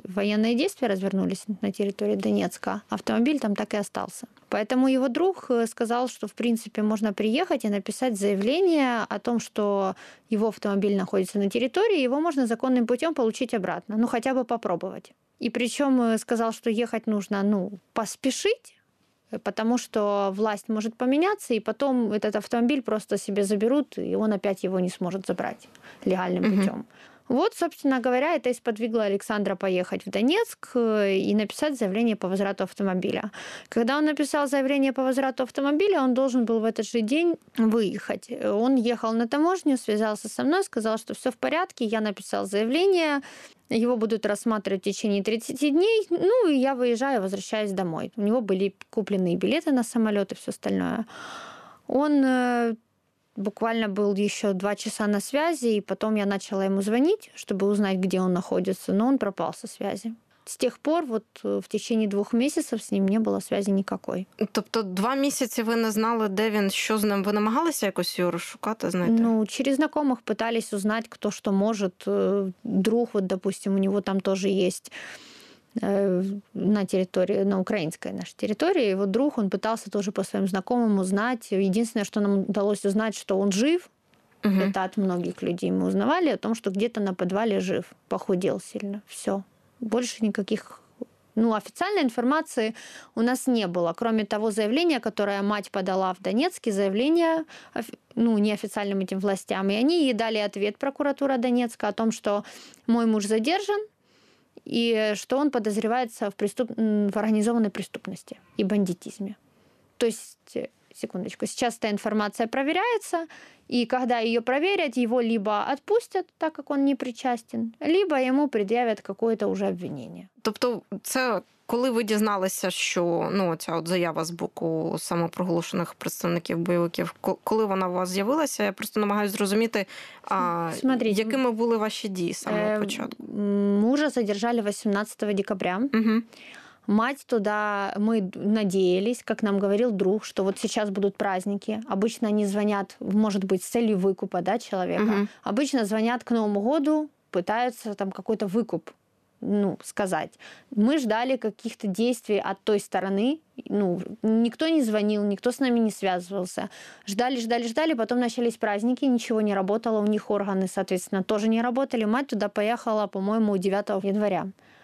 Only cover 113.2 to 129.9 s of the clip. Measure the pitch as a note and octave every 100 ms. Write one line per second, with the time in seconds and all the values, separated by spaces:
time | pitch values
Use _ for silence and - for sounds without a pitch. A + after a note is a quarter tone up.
113.2 | E4 - - _ - B3 A#3 B3+ B3 A#3+
114.2 | A3+ A#3 A#3 C4+ F4+ G4 D4+ B3+ A#3 B3
115.2 | A#3 A3+ G3+ G#3 G#3 C4+ - A4 - F#4+
116.2 | F4+ - D#4+ D#4 - C#4+ C#4 C#4 B3+ A3+
117.2 | C4 A#3 - A3+ A3+ A3+ D4+ F4+ F#4+ C#4
118.2 | B3+ C4 D4 A3 G3 A#3 A#3+ G#3+ - G3
119.2 | A3+ A3 G3+ F#3+ G3 F3 E3+ C#3+ A#2 F3
120.2 | F#3+ _ A3 G#3 B3 A3 - F#3+ - B3+
121.2 | B3+ G3+ - _ - A#3 C4 A#3 G#3+ G#3+
122.2 | A3 G3+ F#3+ - F#3+ - - F#3 F3 E3+
123.2 | E3 G3 F3+ E3 - E3 E3 F#3 F3 D#3+
124.2 | D#3+ E3+ F3 - E3 D#3+ E3 E3+ - E3+
125.2 | E3 - F3+ E3+ E3+ F#3 E3+ - - -
126.2 | F3 E3+ - E3 E3+ F3 E3+ - E3+ -
127.2 | - F#3 - A3 G#3+ F#3+ F#3 F3+ F#3 F#3
128.2 | G3+ D4+ C#4+ - G#3 F#3+ - G#3+ G#3 G#3
129.2 | G#3 G3+ G3+ G3+ A#3 A3+ F#3+